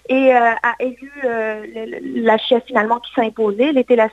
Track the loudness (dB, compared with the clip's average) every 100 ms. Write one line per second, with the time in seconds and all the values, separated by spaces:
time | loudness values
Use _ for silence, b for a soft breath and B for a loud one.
0 | -2 2 4 4 4 0 -2 -2 -6 -8
1 | -16 -8 -6 -4 -4 -6 -12 -12 -12 -10
2 | -8 -2 0 0 2 0 0 -2 0 -2
3 | -4 -4 -2 0 -2 0 2 2 4 2
4 | 2